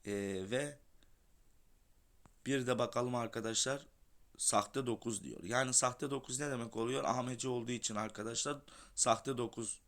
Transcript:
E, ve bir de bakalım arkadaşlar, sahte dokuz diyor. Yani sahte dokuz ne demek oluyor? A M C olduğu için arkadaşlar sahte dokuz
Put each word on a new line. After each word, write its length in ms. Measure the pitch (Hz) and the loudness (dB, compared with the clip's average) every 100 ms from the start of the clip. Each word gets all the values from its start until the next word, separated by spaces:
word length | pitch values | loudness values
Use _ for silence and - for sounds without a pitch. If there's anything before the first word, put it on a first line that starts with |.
| 104 | -4
E, 80 | 101 98 95 95 | -4 -2 -2 -2
ve 260 | 123 147 143 - - - - _ - - - - - _ - _ - - - - | -2 -2 -10 -20 -20 -20 -20 _ -20 -20 -20 -20 -20 _ -20 _ -20 -20 -12 0
bir 220 | 135 123 | 0 2
de 120 | 120 | 2
bakalım 360 | 120 123 123 123 | 2 2 0 0
arkadaşlar, 680 | 113 117 110 110 131 139 - _ - - - - | -2 -2 0 0 0 -2 -6 _ -20 -20 -20 -2
sahte 480 | - 104 - 135 127 | 4 4 4 -2 0
dokuz 380 | 110 117 101 | -2 -2 -4
diyor. 200 | 78 - | -6 -8
Yani 300 | 87 123 131 | 0 2 4
sahte 360 | 123 127 123 143 | 4 4 2 -2
dokuz 300 | 135 - 127 | -2 -4 -4
ne 120 | 147 | -2
demek 240 | 127 113 110 | -2 -4 -2
oluyor? 280 | 117 135 | 0 2
A 200 | - 123 | 2 0
M 140 | 123 123 | -2 -2
C 100 | 131 | -2
olduğu 240 | 123 117 | -2 -2
için 240 | 123 - 107 | -2 -2 -2
arkadaşlar 600 | 107 - 110 117 143 139 - - - - | -4 -4 -4 -2 -2 -4 -8 -20 -10 2
sahte 420 | 123 113 - 123 | 4 4 2 0
dokuz 420 | 117 - 110 - | -2 -2 -6 -8